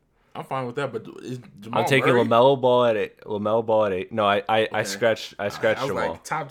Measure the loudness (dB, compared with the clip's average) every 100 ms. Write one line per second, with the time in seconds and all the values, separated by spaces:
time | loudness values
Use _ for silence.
0 | _ _ _ -16 -8 -8 -6 -6 -6 -8
1 | -12 -16 -12 -14 -16 -20 -6 -2 2 2
2 | 4 2 4 6 6 4 2 4 2 0
3 | -4 -8 -8 -4 0 0 2 2 2 -2
4 | -4 0 2 2 2 0 0 -2 -4 0
5 | 0 0 -6 -6 -6 -2 0 0 -2 -4
6 | -4 -6 -8 -8 -6